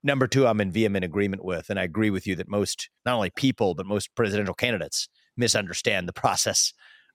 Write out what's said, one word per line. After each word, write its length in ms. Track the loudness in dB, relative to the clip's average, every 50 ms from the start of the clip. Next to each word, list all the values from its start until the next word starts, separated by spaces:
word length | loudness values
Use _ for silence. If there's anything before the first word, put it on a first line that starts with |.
number 240 | 0 0 2 2 2
two, 200 | 2 4 4 4
I'm 140 | 4 4 2
in 120 | 0 0
vehement 340 | 2 2 2 2 2 0 -2
agreement 360 | -2 -2 0 0 0 -2 -4
with, 280 | -4 -4 -4 -4 -4 -4
and 80 | -4 -2
I 60 | -2
agree 260 | -2 0 0 2 2
with 160 | 2 0 -2
you 80 | -2 -4
that 120 | -4 -4 -2
most, 420 | -2 0 0 -2 -4 -8 -10 -14 _ _ -2
not 80 | -2 0
only 160 | 0 0 -2
people, 440 | -2 0 0 0 2 2 0 0 0
but 120 | -2 -4
most 280 | -2 -2 -4 -4 -4 -2
presidential 400 | -2 0 0 0 -2 -2 -2 -4
candidates 540 | -2 -2 0 0 -2 -4 -4 -6 -6 -8 -8 _ _ _ _ -4
misunderstand 680 | -2 0 2 2 0 0 -2 -6 -2 -2 0 0 0 -2
the 80 | -4 -4
process 600 | 0 0 0 2 2 0 0 2 0 0 0 -2 _ -20 -20 -20 -20 _ _